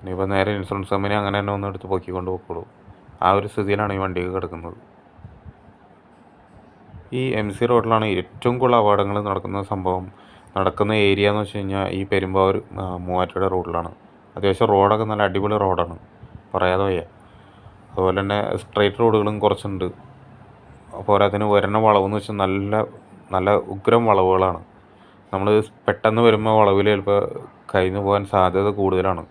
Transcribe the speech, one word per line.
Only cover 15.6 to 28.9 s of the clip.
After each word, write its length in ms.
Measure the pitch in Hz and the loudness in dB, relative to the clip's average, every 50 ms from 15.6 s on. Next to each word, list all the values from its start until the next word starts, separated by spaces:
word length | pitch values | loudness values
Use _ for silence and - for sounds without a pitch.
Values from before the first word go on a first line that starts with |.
| 101 | 0
റോഡാണ്, 320 | 95 90 85 87 85 85 82 - - _ - - - - - - - | 0 0 0 -2 -4 -6 -16 -18 -20 _ -20 -20 -20 -20 -20 -20 -8
പറയാതെ 320 | - 95 92 90 90 92 98 98 | -4 0 0 2 2 0 0 -2
വയ്യ. 140 | 92 85 85 - - - - - - - - - - - - - - - - - | -2 -4 -6 -10 -18 -20 -20 -20 -20 -20 -20 -20 -20 -20 -20 -20 -20 -20 -20 -12
അതുപോലെ 240 | - - 92 92 92 98 | -4 -2 0 0 0 0
തന്നെ 160 | 98 98 101 104 104 - - 104 | 0 0 0 -2 -2 -2 -4 -6
സ്ട്രെയിറ്റ് 380 | - - - 101 104 101 98 - | -8 -6 0 2 2 2 2 2
റോഡുകളും 340 | 117 113 110 107 104 104 107 104 101 | 0 2 2 2 0 0 -4 0 0
കുറച്ചുണ്ട്. 420 | 104 101 - - 104 98 92 92 90 - - - - - - - - - - - - - - - - - - - - - - 98 98 | 0 0 0 -4 -8 -6 -6 -6 -6 -8 -12 -20 -20 -20 -20 -20 -20 -20 -20 -20 -20 -20 -20 -20 -20 -20 -20 -20 -18 -16 -10 0 2
പോരാത്തതിന് 400 | 101 101 101 101 98 104 107 104 101 | 4 4 4 2 2 0 0 2 2
വരുന്ന 240 | 101 98 98 101 110 113 | 2 2 2 0 2 4
വളവെന്ന് 320 | 110 107 101 95 98 104 107 | 6 6 4 4 2 -2 -4
വെച്ചാൽ 180 | 101 - 107 101 98 | -6 -6 -4 -2 -2
നല്ല, 300 | 95 95 98 101 101 104 107 110 - - - - - - - - - 95 | 0 0 -2 -2 -2 -2 -2 -2 -4 -8 -18 -20 -20 -20 -20 -12 -4 -4
നല്ല 160 | 92 92 101 104 92 - 95 98 | 0 2 2 2 2 0 -2 -10
ഉഗ്രം 300 | 98 - - 113 117 117 113 | -4 0 2 4 4 4 4
വളവുകളാണ്. 500 | 104 95 95 92 92 92 92 92 87 82 - _ - - _ _ _ _ - - _ _ _ _ - | 4 4 4 4 4 2 2 0 0 -4 -10 _ -20 -20 _ _ _ _ -20 -20 _ _ _ _ -6
നമ്മൾ 140 | 95 98 104 107 107 104 - - - _ - | -2 0 2 2 2 0 -2 -12 -6 _ -2
പെട്ടെന്ന് 340 | 101 - - 110 110 110 117 117 | -2 2 2 2 2 6 6 6
വരുമ്പോൾ 280 | 110 104 110 110 110 110 | 6 4 2 2 4 6
വളവിൽ 260 | 107 101 98 98 101 104 | 6 6 6 4 4 4
ചിലപ്പോൾ 280 | 104 98 90 98 101 101 - - - - - - - - - - - | 2 2 2 2 2 2 0 -2 -6 -10 -14 -16 -20 -20 -18 -2 0
കയ്യിൽ 180 | 98 92 92 | 0 0 0
നിന്ന് 100 | 95 104 101 98 | -2 -2 0 0
പോകാൻ 160 | 101 101 101 95 - | 0 0 0 0 2
സാധ്യത 380 | 101 92 92 90 95 98 104 101 101 | 2 2 4 2 2 0 0 0 0
കൂടുതലാണ്. 440 | 98 95 | 0 0